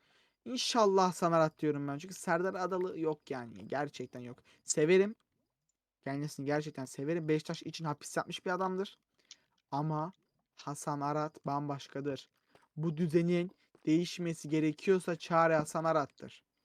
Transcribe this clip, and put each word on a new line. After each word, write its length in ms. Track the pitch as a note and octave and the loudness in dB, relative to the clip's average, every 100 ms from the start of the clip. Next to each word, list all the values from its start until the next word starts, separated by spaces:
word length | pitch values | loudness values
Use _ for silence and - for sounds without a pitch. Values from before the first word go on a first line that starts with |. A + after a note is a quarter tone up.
| _ _ _ _ | _ _ _ _
İnşallah 680 | - B3 - B3 G#3 F#3+ F#3 | -8 -4 0 4 6 6 4
Samarat 460 | - F3 E3 D#3 - | 4 2 4 4 2
diyorum 300 | D3+ C#3+ C#3+ | 0 0 -2
ben. 100 | C#3+ | -6
Çünkü 160 | F#3 | -10
Serdar 400 | F3+ - E3+ F#3 | -10 -2 0 0
Adalı 440 | F#3 F3+ F#3 F#3 D#3+ | -2 -2 -2 -2 -2
yok 320 | D#3 D3+ - | -2 -2 -6
yani. 380 | C3+ A#2+ G2+ G#2+ | -8 -8 -14 -6
Gerçekten 520 | C3 C#3+ - B2+ B2+ | -4 -4 -6 -12 -10
yok. 180 | B2 B2 _ _ | -14 -16 _ _
Severim. 500 | - - D#3 F#3+ G3+ A3+ _ _ _ _ _ _ _ _ | -4 2 6 6 6 0 _ _ _ _ _ _ _ _
Kendisini 420 | - C#3 D3 - C#3 | -6 -4 -6 -6 -2
gerçekten 380 | D3 D#3 C#3+ | -2 -2 -8
severim. 440 | C3 - C#3+ E3+ D#3 | -10 -6 -4 -2 2
Beşiktaş 340 | D#3 - E3 | 0 0 -8
için 220 | E3 - | -8 -8
hapis 320 | D#3+ D3 - - | -6 -6 -6 -6
yapmış 300 | - F3 F#3+ | -6 -6 -4
bir 40 | |
adamdır. 480 | F3+ F#3+ F#3 G3+ - _ _ _ - _ _ - | -2 0 -2 -6 -10 _ _ _ -20 _ _ -8
Ama 420 | C#3 D#3 D3+ E3 - _ _ _ - | -4 -2 -2 -4 -10 _ _ _ -16
Hasan 440 | - D3 - D3 | -10 -8 -4 -2
Arat 460 | C#3+ D3+ D3+ - D#3 | -2 -2 -4 -6 -4
bambaşkadır. 840 | C#3+ D3 C#3 - C#3 C#3 C3 - _ _ _ _ - | -4 -4 -6 -8 -6 -6 -6 -10 _ _ _ _ -4
Bu 200 | D#3+ D3+ | -4 0
düzenin 540 | F3 E3 E3+ F3 F3+ - _ _ - | 2 4 4 2 0 -8 _ _ 2
değişmesi 640 | D#3+ F3+ - E3+ E3 D3 | 2 2 -4 -4 -4 -2
gerekiyorsa 680 | D#3+ D#3 D3+ - F#3+ F#3 E3+ | 2 2 0 2 2 2 -6
çare 400 | - E3+ E3 D#3+ | 0 4 6 4
Hasan 280 | D3+ E3+ | 0 -2
Arat'tır. 600 | D#3+ D#3+ C#3 - B2+ - _ _ | 0 0 0 -8 -20 -20 _ _